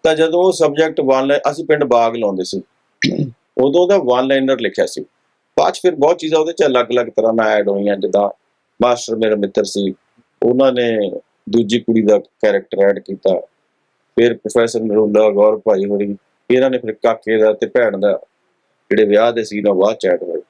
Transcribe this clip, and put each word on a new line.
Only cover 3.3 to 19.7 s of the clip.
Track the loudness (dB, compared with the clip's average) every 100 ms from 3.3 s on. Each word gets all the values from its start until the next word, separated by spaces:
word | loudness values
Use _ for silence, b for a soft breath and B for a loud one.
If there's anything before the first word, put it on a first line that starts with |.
| -10 _ 0
ਉਦੋਂ | 2 2
ਉਹਦਾ | 2 2
ਵਨ | 2 0 0
ਲਾਈਨਰ | 0 0 -2
ਲਿਖਿਆ | -2 -4 -4
ਸੀ। | -6 -14 _ _ _ _ -2
ਬਾਅਦ | -2
'ਚ | 0
ਫਿਰ | -2
ਬਹੁਤ | 2 0 0
ਚੀਜ਼ਾਂ | 0 0
ਉਹਦੇ | 0
'ਚ | 0 0
ਅਲੱਗ-ਅਲੱਗ | 0 0 -2 -2
ਤਰ੍ਹਾਂ | 0 2
ਨਾਲ | 2 0
ਐਡ | 0 0
ਹੋਈਆਂ, | -2 -2 -2
ਜਿੱਦਾਂ | 0 0 0 -4 _ _ _ _
ਮਾਸਟਰ | 0 0 -4 -4
ਮੇਰਾ | -2
ਮਿੱਤਰ | 0 -2 -2
ਸੀ, | -4 -4 -6 -8 _ _ _ _
ਉਹਨਾਂ | -2 2 2
ਨੇ | 2 -2 -2 -4 -8 _ _ -2
ਦੂਜੀ | -2 0 -2
ਕੁੜੀ | 0 0
ਦਾ | 2 0
ਕੈਰੈਕਟਰ | 0 _ 0 0 -4 0
ਐਡ | 0 0
ਕੀਤਾ, | -8 -4 -2 -2 -4 _ _ _ _ _ _ 0
ਫਿਰ | 0
ਪ੍ਰੋਫੈਸਰ | 0 -4 -2 0 -2
ਨਰੂਲਾ, | -2 0 2 2 2
ਗੌਰਵ | 4 2 2
ਭਾਈ | 0 0
ਹੋਰੀ, | 0 -4 -4 -8 _ _ 0
ਇਹਨਾਂ | 2 2
ਨੇ | -2
ਫਿਰ | -6
ਕਾਕੇ | -2 -2 -2 -2 2
ਦਾ | 2
ਤੇ | 0 -2
ਭੈਣ | 0 0 0
ਦਾ | -2 -2 -8 _ _ _ _ _ _
ਜਿਹੜੇ | 0
ਵਿਆਹ | 2 4 2
ਦੇ | 0
ਸੀਨ, | -6 -4
ਉਹ | -2